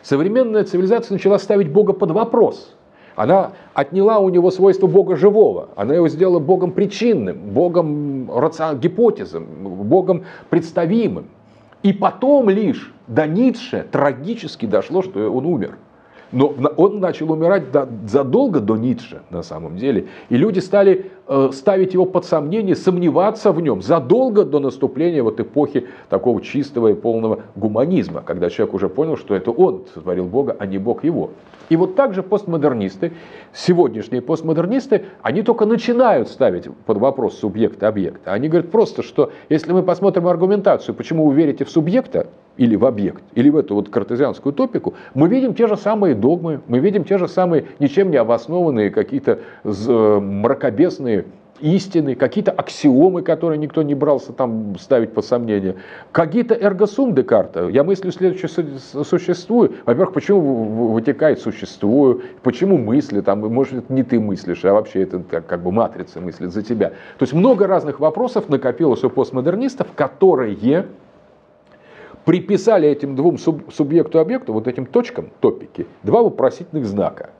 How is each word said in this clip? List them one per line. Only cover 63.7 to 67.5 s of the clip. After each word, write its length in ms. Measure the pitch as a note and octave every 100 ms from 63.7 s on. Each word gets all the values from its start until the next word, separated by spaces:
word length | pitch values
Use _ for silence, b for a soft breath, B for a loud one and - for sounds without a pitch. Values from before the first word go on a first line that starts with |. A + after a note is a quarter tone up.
это 200 | C3 A#2
не 100 | C3
ты 180 | B2+ A#2+
мыслишь, 460 | G#2+ F#2 - E2+ F#2
а 80 |
вообще 280 | G2+ F#2+ F#2
это 200 | F#2 F#2+ E2+
как, 160 | E2+ D#2+
как 160 | F2
бы 100 | F2
матрица 480 | G2+ A2 F2+ F2+ -
мыслит 320 | F2+ D#2+ F2+
за 100 | F#2
тебя. 280 | G#2 A#2 F2+
То 320 | - - -
есть 100 | C3+
много 340 | D#3 A3